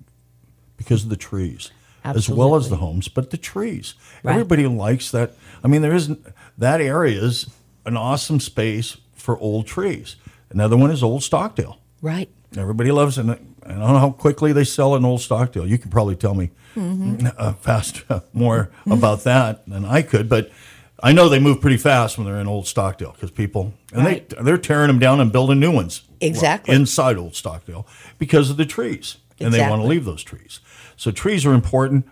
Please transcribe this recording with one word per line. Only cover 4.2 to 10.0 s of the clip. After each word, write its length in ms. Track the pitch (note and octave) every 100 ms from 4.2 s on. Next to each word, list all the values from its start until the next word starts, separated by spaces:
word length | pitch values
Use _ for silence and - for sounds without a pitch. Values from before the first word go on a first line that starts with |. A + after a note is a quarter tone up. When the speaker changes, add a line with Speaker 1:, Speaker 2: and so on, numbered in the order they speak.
Speaker 2:
Right. 100 | B2
Speaker 1:
Everybody 320 | A3 F#3+ D#3 C3+
likes 460 | A#2 G#2 C3 -
that. 220 | A#2+ A#2+ _ - -
I 40 | B2
mean, 140 | D3+
there 100 | D3+
isn't, 320 | F3 D3 D3+ - - - -
that 240 | B2 D#3+
area 400 | C#3 D#3 D#3 G2+
is 260 | A#2 A#2+ - _ _ _ A2
an 100 | A#2
awesome 440 | A#2+ C#3 - D3
space 580 | - - A2 G#2+ A#2 - _
for 240 | _ - A#2
old 280 | G#2+ G#2+ A2
trees. 480 | - F#3+ C#3